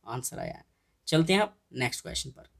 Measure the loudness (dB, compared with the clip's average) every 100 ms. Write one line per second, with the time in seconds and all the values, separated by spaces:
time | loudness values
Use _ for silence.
0 | -8 -8 -6 -8 -8 -10 -18 _ _ _
1 | 0 4 6 4 2 _ _ -2 -2 -2
2 | -8 -8 -8 -12 -20 _